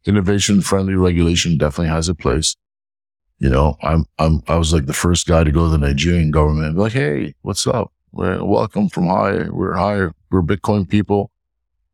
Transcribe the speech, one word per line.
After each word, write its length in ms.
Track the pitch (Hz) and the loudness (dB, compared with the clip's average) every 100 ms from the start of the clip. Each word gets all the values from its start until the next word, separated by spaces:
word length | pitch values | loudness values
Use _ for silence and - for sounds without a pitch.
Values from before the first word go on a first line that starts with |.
| - | 0
innovation-friendly 920 | 101 92 101 101 101 - 98 95 95 | 2 2 0 2 2 2 0 0 2
regulation 600 | 90 85 85 87 87 78 | 2 2 2 2 0 0
definitely 320 | 73 80 82 | 0 0 -2
has 140 | 80 80 | 0 -2
a 80 | 82 | -4
place. 400 | 69 69 - - _ _ _ _ _ _ _ - | -2 -2 -2 -6 _ _ _ _ _ _ _ -4
You 100 | 67 | 0
know, 260 | 65 76 71 | 2 0 0
I'm, 240 | 73 80 73 - | -2 0 -2 -2
I'm, 240 | 80 76 - | 0 0 0
I 80 | 82 | 0
was, 160 | 78 | 2
like, 140 | 82 67 | 0 -2
the 80 | |
first 340 | - 87 87 - | -2 0 0 2
guy 160 | 82 | 2
to 80 | 78 | 4
go 140 | 76 82 | 2 2
to 40 | |
the 80 | 80 | 2
Nigerian 540 | 69 69 82 87 78 | 2 0 0 2 2
government 360 | 78 76 76 78 | 2 2 0 -2
and 80 | 82 | -2
be 60 | |
like, 120 | 110 | -2
"Hey, 400 | 127 76 71 80 - | -2 -2 -4 -6 -8
what's 260 | - 98 - | -8 -4 -2
up? 240 | - - _ _ | -2 -4 _ _
We're 280 | - 92 90 | -6 -4 -4
welcome 440 | 90 113 113 - 104 | -2 -2 -2 -2 -2
from 200 | 87 87 | -2 -2
high. 420 | 98 101 90 82 | 0 0 -2 -4
We're 240 | 85 92 87 | -6 -4 -2
high. 360 | 98 104 87 - - | -2 0 -4 -6 -4
We're 100 | 92 | -2
Bitcoin 460 | 80 101 - 104 90 | 0 -2 0 -2 0
people. 440 | 104 98 101 101 _ _ _ _ _ _ | 0 0 -2 -4 _ _ _ _ _ _